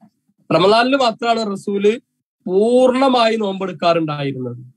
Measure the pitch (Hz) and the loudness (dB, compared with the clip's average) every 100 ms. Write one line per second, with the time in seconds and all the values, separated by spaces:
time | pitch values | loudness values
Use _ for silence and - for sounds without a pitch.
0 | _ _ _ _ - 160 185 226 240 277 | _ _ _ _ -4 0 4 2 2 0
1 | 247 214 233 226 220 196 - 202 202 233 | 0 -2 -2 -2 -2 -6 -6 0 0 0
2 | - _ _ _ - 185 220 247 254 247 | -8 _ _ _ -4 0 2 4 4 2
3 | 269 247 226 220 202 190 190 175 175 170 | 2 2 2 0 -4 -4 -8 -2 0 0
4 | 156 147 139 131 123 123 - | -2 -4 -6 -6 -10 -12 -18